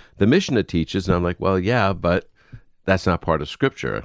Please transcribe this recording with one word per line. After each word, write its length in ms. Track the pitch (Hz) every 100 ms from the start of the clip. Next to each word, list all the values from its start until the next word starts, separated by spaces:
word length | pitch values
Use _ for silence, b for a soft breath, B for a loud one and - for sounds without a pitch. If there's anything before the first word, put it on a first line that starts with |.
| b b
the 100 | 101
Mishnah 360 | 170 - 123
teaches." 440 | 92 87 80 101 90
And 80 | 87
I'm 80 |
like, 160 | 87 90
"Well, 200 | 92 95
yeah, 340 | 92 123 98
but 360 | 87 87 87 - _ b b b _ -
that's 200 | 95 -
not 160 | 85
part 200 | - 80
of 60 | 73
Scripture, 540 | - 135 - - 52